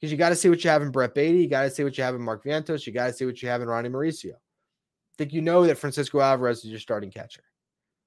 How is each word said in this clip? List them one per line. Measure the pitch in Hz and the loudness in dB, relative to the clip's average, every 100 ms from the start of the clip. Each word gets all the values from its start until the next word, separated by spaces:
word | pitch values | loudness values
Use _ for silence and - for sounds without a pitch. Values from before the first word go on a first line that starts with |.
'Cause | 156 | -4
you | 151 | 2
gotta | 170 175 | 2 4
see | 185 | 4
what | 170 | 4
you | 170 | 4
have | 151 | 2
in | 143 | 2
Brett | 131 127 143 | 0 0 2
Baty. | 156 180 | 2 4
You | 156 | 2
gotta | 135 135 | 2 0
see | 135 | -2
what | 143 131 | -4 -2
you | |
have | 127 127 | -4 -4
in | |
Mark | 117 110 | -6 -8
Vientos. | 139 156 151 151 - | -4 -4 -4 -6 -6
You | |
gotta | 113 123 | -4 -4
see | 120 127 | -4 -6
what | 123 | -6
you | 123 | -6
have | 123 | -4
in | 120 | -2
Ronnie | 117 123 | -4 -4
Mauricio. | 127 160 156 90 | -4 -4 -6 -12
I | - _ _ _ _ _ _ _ - | -16 _ _ _ _ _ _ _ -8
think | 147 | -6
you | 160 | -2
know | 160 175 170 | 2 6 6
that | 147 | 4
Francisco | 147 139 135 143 | -2 -4 -2 2
Alvarez | 135 131 123 117 | 4 4 0 -2
is | 110 | -6
your | 110 | -12
starting | - 107 101 | -6 -6 -8
catcher. | 101 - - _ _ _ _ _ _ | -14 -18 -20 _ _ _ _ _ _